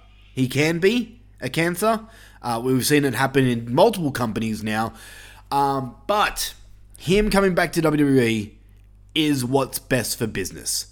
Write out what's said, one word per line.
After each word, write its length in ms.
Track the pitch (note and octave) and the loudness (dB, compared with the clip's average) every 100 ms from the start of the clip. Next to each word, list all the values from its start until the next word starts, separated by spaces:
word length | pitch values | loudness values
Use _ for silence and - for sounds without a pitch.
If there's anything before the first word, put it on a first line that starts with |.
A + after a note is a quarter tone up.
| - - - - | -20 -20 -12 -4
He 120 | B2+ | -2
can 320 | C3 D#3 E3+ | 0 0 2
be 420 | F#3+ A#3+ - - - - | 2 2 -2 -10 -20 -12
a 80 | C3 | -6
cancer. 600 | D3+ E3+ E3+ G#3+ A3 A3 - - - | -2 -2 0 0 -2 -6 -20 -20 -12
Uh, 180 | A#2+ A#2 | -6 -4
we've 200 | B2+ C3 | 0 0
seen 220 | A#2+ D3 C#3+ | 2 2 2
it 80 | |
happen 320 | A2+ C3+ C3+ B2+ | 0 0 2 2
in 260 | A#2 A#2 | 0 -2
multiple 380 | B2 A3 G#3 D3+ | 4 4 2 -2
companies 540 | - A#2+ A2 A2+ G#2+ | -2 -4 -2 -4 -4
now. 300 | G#2+ G#2+ A2 - - - - - - | -4 -2 -4 -6 -18 -20 -20 -20 -4
Um, 440 | C#3 C#3 C3+ B2+ - - | 0 0 0 -6 -8 -2
but 480 | G#3 E3 - - - - - - - | 0 0 -2 -8 -10 -20 -20 -20 -10
him 320 | - G3 G#3+ | 0 2 4
coming 240 | G3 G3 | 2 2
back 180 | F3+ E3+ | 2 0
to 80 | E3+ | 0
W 200 | D#3 D3+ | 2 2
W 160 | C#3+ C3+ | 4 4
E 380 | A#2 A2+ G#2 - - - - - - | 4 0 -4 -12 -20 -20 -20 -20 -8
is 320 | D#3 D3+ C#3 B2 | -2 0 0 0
what's 320 | C3+ B2+ - | 0 -2 -6
best 400 | - C3 G#2+ - | -4 -2 -2 -4
for 80 | A2 | -4
business. 600 | G2+ F2+ D#2+ A#1 - - | -4 -8 -8 -8 -8 -8